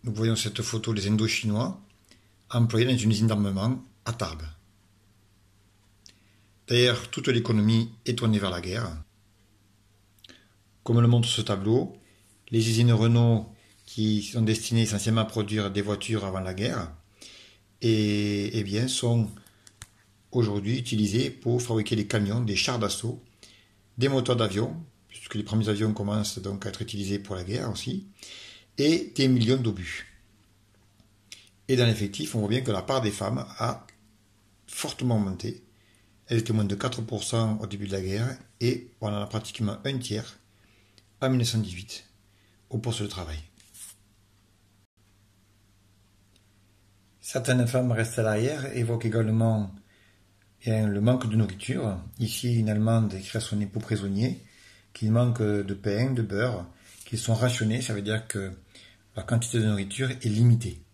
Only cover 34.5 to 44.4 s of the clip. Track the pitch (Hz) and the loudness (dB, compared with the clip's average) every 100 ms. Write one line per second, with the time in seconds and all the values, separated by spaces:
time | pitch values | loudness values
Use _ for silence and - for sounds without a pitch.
34.5 | _ - - 151 - 127 113 98 92 - | _ -16 -8 -8 -4 0 2 0 -2 -8
35.5 | - _ _ _ _ _ _ - 117 110 | -10 _ _ _ _ _ _ -2 -2 0
36.5 | 110 101 98 131 123 113 107 - 113 113 | 0 0 -2 -4 -4 -6 -6 -4 0 0
37.5 | 107 107 98 101 98 92 101 123 123 - | -2 -6 -8 -6 -4 -4 -2 -4 -6 -16
38.5 | _ 117 131 - _ 107 104 101 110 - | _ -2 -2 -8 _ -6 -4 -4 -6 -8
39.5 | - 107 101 139 135 117 104 117 - _ | -4 -4 -2 -6 -6 -4 -6 -8 -18 _
40.5 | _ _ _ _ _ _ _ 131 127 117 | _ _ _ _ _ _ _ 0 2 2
41.5 | 113 98 90 98 - - _ _ _ _ | 0 -2 -8 -12 -16 -18 _ _ _ _
42.5 | _ _ 117 120 113 104 92 82 78 76 | _ _ -6 -4 -4 -6 -8 -8 -10 -12
43.5 | _ - - - - _ _ _ _ | _ -20 -20 -20 -20 _ _ _ _